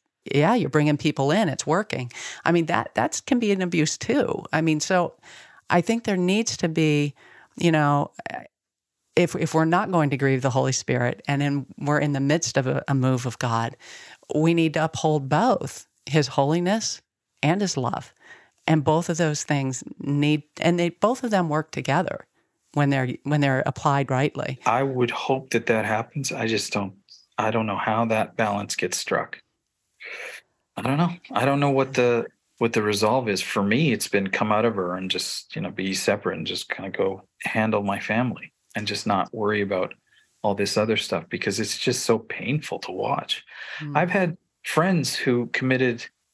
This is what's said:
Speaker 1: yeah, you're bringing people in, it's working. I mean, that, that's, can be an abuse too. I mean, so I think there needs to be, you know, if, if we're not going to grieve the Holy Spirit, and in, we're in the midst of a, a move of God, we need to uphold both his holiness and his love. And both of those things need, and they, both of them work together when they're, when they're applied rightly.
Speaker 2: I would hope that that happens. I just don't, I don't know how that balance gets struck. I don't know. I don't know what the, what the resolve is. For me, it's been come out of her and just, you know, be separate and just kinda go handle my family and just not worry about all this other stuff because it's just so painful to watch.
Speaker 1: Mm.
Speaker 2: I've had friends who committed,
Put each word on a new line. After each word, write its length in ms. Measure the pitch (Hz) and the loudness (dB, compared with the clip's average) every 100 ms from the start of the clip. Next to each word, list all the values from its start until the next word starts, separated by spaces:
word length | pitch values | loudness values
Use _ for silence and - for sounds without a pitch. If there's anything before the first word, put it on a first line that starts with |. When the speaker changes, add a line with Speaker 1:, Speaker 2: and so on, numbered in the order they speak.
| _ _ - | _ _ -2
Speaker 1:
yeah, 220 | 143 160 | 2 4
you're 160 | 240 139 | 2 2
bringing 280 | 151 151 147 | 2 2 2
people 340 | 156 - 139 | 0 0 2
in, 180 | 185 185 | 2 2
it's 160 | - - | -2 0
working. 460 | 170 214 - 123 - - - - | 0 0 -6 -6 -10 -14 -4 2
I 60 | |
mean, 160 | 170 160 | 2 2
that, 240 | 170 - | -2 -2
that's, 260 | - - - | -2 -2 -2
can 200 | - 247 | -2 0
be 120 | 220 | 2
an 120 | 196 | 0
abuse 340 | 180 170 151 - | 0 0 0 -2
too. 460 | - 277 - - - | -2 0 0 -4 -4
I 80 | 170 | 0
mean, 180 | 160 151 | 2 0
so 360 | - 185 170 - - - - - - | 2 0 0 -6 -20 -20 -20 -14 0
I 100 | 175 | 0
think 220 | 170 233 | 2 -2
there 140 | 226 190 | 0 0
needs 380 | 180 202 226 - | 2 2 0 -2
to 120 | 175 | -2
be, 460 | 160 156 147 147 - - - - - | 2 2 2 0 -4 -20 -20 -18 0
you 160 | 165 | 2
know, 400 | 156 147 143 - - - - - _ _ _ _ _ _ - | 4 4 2 0 -8 -12 -12 -14 _ _ _ _ _ _ 0
if, 200 | 175 - | 2 0
if 200 | 160 160 | 0 2
we're 100 | 160 | 4
not 260 | 175 208 | 2 2
going 200 | 180 147 | 2 2
to 60 | 131 | 2
grieve 260 | 139 135 | 2 2
the 80 | 131 | 2
Holy 200 | 131 131 | 2 2
Spirit, 520 | 131 - 123 120 - - | 0 -2 0 0 -2 -2
and 140 | 143 | 0
in, 240 | 143 143 127 - | 0 0 -4 -6
we're 180 | 143 147 | 0 2
in 140 | 147 | 2
the 80 | 139 | 0
midst 360 | 139 160 - 139 | 2 2 0 0
of 120 | 131 | 0
a, 160 | 139 - | -2 0
a 60 | |
move 320 | 139 127 127 127 | 2 2 2 -2
of 140 | - | -4
God, 360 | 123 113 117 - - - - - - 151 | -2 0 -2 -6 -20 -20 -20 -20 -4 2
we 180 | 160 | 4
need 220 | 170 160 151 | 4 2 2
to 80 | |
uphold 440 | 156 - 156 151 135 | 0 0 2 2 2
both 600 | 151 247 202 - - - _ - | 2 4 2 -2 -12 -20 _ 0
his 220 | 151 131 | 2 2
holiness 720 | 143 139 170 175 220 - - _ _ _ - | 2 2 2 2 0 -2 -10 _ _ _ -2
and 180 | 143 170 | 0 2
his 180 | 190 - | 0 -2
love. 360 | 120 - - _ - - _ _ - | -2 -4 -8 _ -20 -20 _ _ 2
And 160 | 156 | 2
both 260 | 143 156 175 | 4 2 0
of 80 | 160 | 0
those 260 | 160 147 | 0 0
things 400 | - 143 135 127 - - | -2 -2 -2 -4 -10 -10
need, 460 | - 143 147 151 - - | -2 2 2 2 -2 -2
and 160 | 170 175 | 0 2
they, 120 | 170 | 0
both 340 | - 214 262 | 0 0 0
of 80 | 240 | 0
them 180 | 202 165 | 0 2
work 220 | 151 151 | 0 -2
together 560 | - 131 151 180 - - _ _ _ _ | -6 0 0 0 -6 -14 _ _ _ _
when 180 | 147 143 | 0 2
they're, 240 | 139 127 - | 2 0 -4
when 180 | 139 147 | -2 2
they're 220 | 139 131 131 | 4 2 0
applied 460 | - 151 139 135 | 0 2 2 2
rightly. 480 | 131 143 135 - 131 - | 0 0 -2 -6 -4 0
Speaker 2:
I 160 | 120 | 0
would 260 | 139 127 120 | 0 0 0
hope 400 | - - 131 131 | -2 -2 -2 0
that 160 | 117 113 | -2 2
that 200 | 113 104 | 0 2
happens. 460 | 110 120 147 135 | -2 -4 -6 -6
I 140 | - 113 | -4 -2
just 260 | 110 - | -2 -2
don't, 220 | 104 98 - _ - _ - | -4 -4 -8 _ -20 _ -2
I 100 | 110 | 0
don't 160 | 113 110 | 0 -2
know 120 | 98 | -2
how 280 | - 110 117 | 0 0 2
that 300 | 110 110 - | 0 0 0
balance 400 | 107 101 101 - | 0 0 -4 -4
gets 220 | 92 - | -2 -4
struck. 440 | - 95 - - _ _ _ _ _ _ - - - - _ _ _ - | -2 -4 -4 -12 _ _ _ _ _ _ -18 -16 -16 -16 _ _ _ -6
I 80 | |
don't 140 | 117 143 | -2 0
know. 160 | 170 175 - | 0 -2 -6
I 120 | - | -2
don't 160 | 131 139 | 0 2
know 120 | 143 | 2
what 240 | 135 135 131 | 2 2 2
the, 320 | 123 120 - _ _ - | 2 2 -2 _ _ -2
what 140 | 117 | 0
the 100 | 117 | 2
resolve 460 | 104 101 107 131 117 | 0 2 2 2 0
is. 120 | 95 | -2
For 220 | - 110 | -2 0
me, 300 | 101 117 156 | 2 2 2
it's 140 | 107 - | 0 0
been 220 | 101 95 | 0 0
come 220 | - 107 | -2 2
out 120 | 107 | 2
of 120 | 113 101 | 2 0
her 200 | 90 90 | -4 -4
and 140 | 92 | -4
just, 460 | 90 - - - - | -4 -6 -8 -10 -8
you 60 | |
know, 80 | 90 | -8
be 240 | 101 95 92 | -4 -4 -2
separate 420 | - 104 90 95 | 0 0 -2 -4
and 80 | 98 | -6
just 240 | 95 - | -8 -8
kinda 220 | - 95 | -8 -8
go 320 | - 98 98 - - | -2 -2 -2 -14 -12
handle 400 | - 117 110 107 | -6 -2 0 0
my 180 | 101 98 | -2 -4
family 540 | - 110 123 92 - _ _ 107 | -2 -2 -2 -4 -12 _ _ -8
and 100 | 104 | -6
just 220 | 104 110 | -4 -2
not 260 | 98 - | -2 -2
worry 280 | 113 104 104 | -2 -2 0
about 340 | 98 95 92 - _ _ _ _ | 0 -2 -4 -8 _ _ _ _
all 100 | 107 | -2
this 240 | 101 101 - | 0 0 0
other 200 | 107 107 | 0 0
stuff 280 | - 90 - | -2 -6 -6
because 300 | 90 - 101 | -6 -4 -2
it's 200 | 107 - | -4 -2
just 260 | - 120 - | -2 -2 0
so 140 | 113 | 0
painful 580 | - - - 151 - 90 | -2 -10 -4 -4 -4 -10
to 140 | - | -8
watch. 520 | 92 110 - - - - - - - | -6 -2 -2 -4 -8 -8 -18 -14 -12
Speaker 1:
Mm. 180 | 147 147 | -4 -2
Speaker 2:
I've 140 | 175 | 0
had 260 | 202 175 160 _ _ | 0 0 -4 _ _
friends 520 | - - 180 175 127 - | -4 0 2 2 0 -2
who 320 | - 120 117 | 0 0 0
committed, 580 | - 131 127 131 117 - _ _ | -2 0 2 2 -2 -10 _ _